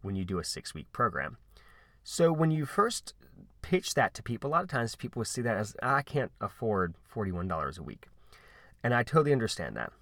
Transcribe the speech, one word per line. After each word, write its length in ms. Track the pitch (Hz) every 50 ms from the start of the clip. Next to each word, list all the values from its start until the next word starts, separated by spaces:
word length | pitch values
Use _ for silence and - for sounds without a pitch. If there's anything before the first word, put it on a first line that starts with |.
when 140 | - 101 98
you 80 | 95 95
do 140 | 90 98 87
a 60 | 85
six-week 480 | - - - - - - 78 - -
program. 460 | _ - - 180 - 69 69 76 - - - - - - - - - - - _ _ - _
So 260 | - - - 170 165
when 180 | 165 156 160 160
you 160 | 156 156 147
first 480 | 139 - - 208 233 233 - - - - _ - - - - - - - -
pitch 320 | - - 180 185 - - -
that 180 | - 120 98 -
to 80 | -
people, 280 | - - 120 110 - 139
a 20 |
lot 100 | 151 170
of 60 | 196 175
times 280 | 151 123 117 113 -
people 280 | - - 123 - 120 110
see 180 | - - 127
that 140 | 117 120 110
as, 200 | 98 107 104 - -
"I 200 | - 127 131 139
can't 300 | 139 - - 147 123 - - _
afford 520 | 104 101 - - 120 113 104 95 92 85 82 - -
forty-one 440 | _ - 117 104 95 90 87 87 92
dollars 300 | 87 80 76 69 - 90
a 40 |
week." 260 | 76 65 - - - - - - - - - - - - - - - - - _
And 120 | - 123 123
I 80 | 120
totally 300 | 123 - - 160 151 143 143
understand 420 | 131 113 107 - - 85 65 52
that. 160 | 57 60 - - _